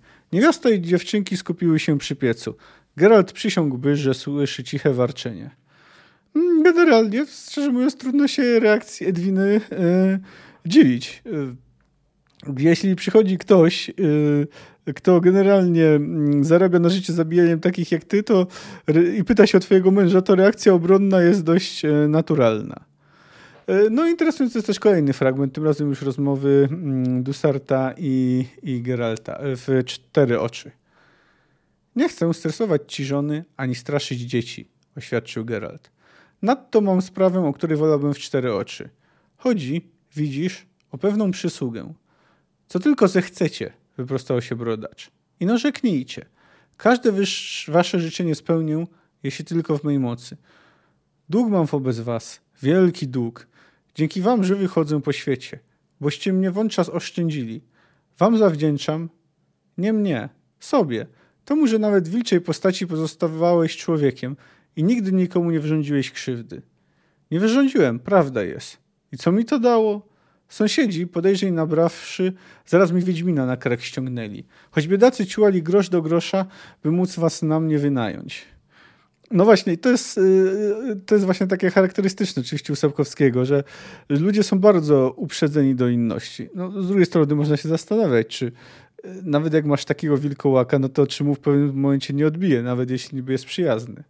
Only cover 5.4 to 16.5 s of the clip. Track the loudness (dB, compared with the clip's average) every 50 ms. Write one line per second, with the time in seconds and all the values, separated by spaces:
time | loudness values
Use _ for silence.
5.4 | -14 -16 -20 _ _ _ _ _ _ _ _ _ _ _ _ _ _ _ -2 0
6.4 | 2 4 4 4 4 4 4 6 6 6 6 6 4 2 0 -2 -4 -6 -8 -16
7.4 | -18 -12 -6 -4 -2 0 0 0 0 0 -2 -4 -4 -2 0 2 2 2 0 0
8.4 | 0 2 2 4 4 4 4 2 0 -4 -12 -8 -4 -4 -2 -2 -2 0 0 0
9.4 | 2 2 2 0 0 -4 -4 -2 0 2 4 4 2 2 0 -2 -4 -10 -20 -20
10.4 | -20 -20 -20 _ -6 2 6 6 6 6 4 0 -4 -10 -14 -16 -12 -8 -6 -6
11.4 | -6 -8 -10 -14 _ _ _ _ _ _ _ _ _ _ _ _ _ _ _ _
12.4 | -12 -10 -4 0 2 2 2 2 2 0 -2 -2 0 2 4 4 4 4 2 -2
13.4 | 2 4 6 6 6 6 4 0 -6 -8 -6 -2 0 2 2 2 2 2 2 2
14.4 | 0 -2 -6 -14 -20 -20 _ _ _ -10 -10 -2 2 4 4 6 6 4 4 4
15.4 | 4 6 4 4 4 4 4 4 6 6 4 4 2 0 -2 -2 0 2 2 2
16.4 | 4 4